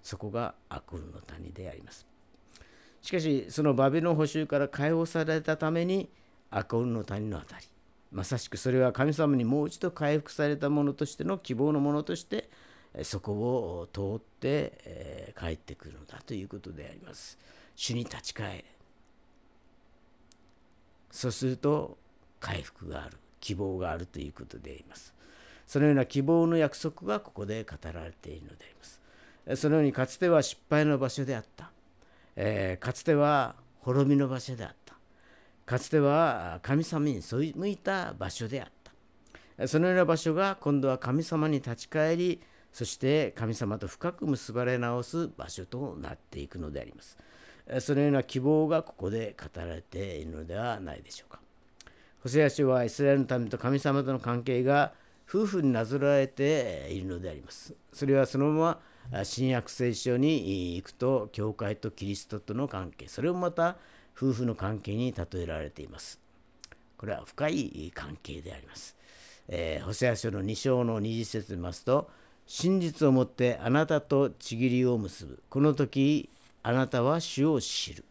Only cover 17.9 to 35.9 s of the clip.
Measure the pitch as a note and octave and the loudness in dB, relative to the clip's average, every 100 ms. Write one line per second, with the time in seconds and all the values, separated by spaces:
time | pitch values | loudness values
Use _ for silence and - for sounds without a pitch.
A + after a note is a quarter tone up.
17.9 | A#2+ A#2+ A#2 - - G2+ F#2 - _ _ | -4 -6 -10 -10 -8 -8 -10 -16 _ _
18.9 | _ _ _ _ _ _ _ _ _ _ | _ _ _ _ _ _ _ _ _ _
19.9 | - _ _ _ - _ _ _ _ _ | -20 _ _ _ -20 _ _ _ _ _
20.9 | _ _ - B2+ A2+ C3 B2+ C#3+ D3+ - | _ _ -6 -4 -2 -2 0 0 0 -2
21.9 | - _ _ _ _ - F2+ - - E2 | -12 _ _ _ _ -6 -6 -8 -14 -12
22.9 | D2 C#2+ - _ _ - F#2+ G2 F#2 F2+ | -10 -12 -16 _ _ -8 -4 -4 -4 -4
23.9 | E2 F2 - C#2+ - - A#1+ - C2+ - | -4 -8 -10 -10 -12 -16 -16 -14 -16 -16
24.9 | - - _ - - - - - C#3+ D3+ | -20 -20 _ -20 -20 -20 -20 -4 2 6
25.9 | C#3 B2+ C#3 C3+ E3 E3 E3 D3+ - D#3+ | 6 4 2 4 6 6 4 2 0 -8
26.9 | D3+ F3+ G#3 G#3 - G2+ A2 G#2+ - E2 | -6 -4 -4 -4 -10 -6 -6 -6 -12 -10
27.9 | E2 D#2+ - - D#2 D#2 - - - - | -10 -12 -14 -14 -14 -16 -20 -20 -20 -20
28.9 | - - - - - - C3+ D3+ D#3 D3 | -20 -20 -20 -20 -20 -6 0 4 4 4
29.9 | - C3 - F3+ E3 C3+ - _ D3+ D3+ | 2 -2 2 6 6 4 -4 _ 4 4
30.9 | C#3+ C3 - C3+ B2 - - - _ _ | 4 0 -2 -4 -4 -8 -18 -20 _ _
31.9 | _ - _ - - G2+ G#2 F#2+ F#2 - | _ -20 _ -18 -4 0 0 -2 -2 -4
32.9 | - - D3 D3 D3 A#2+ - - _ - | -4 4 6 6 4 2 -4 -20 _ 0
33.9 | C3 C#3 C#3+ C#3 C3 - B2 G2+ - - | 4 6 6 4 0 -6 -8 -10 -12 -20
34.9 | - _ _ - - - _ - B2 - | -20 _ _ -20 -20 -20 _ -2 -2 2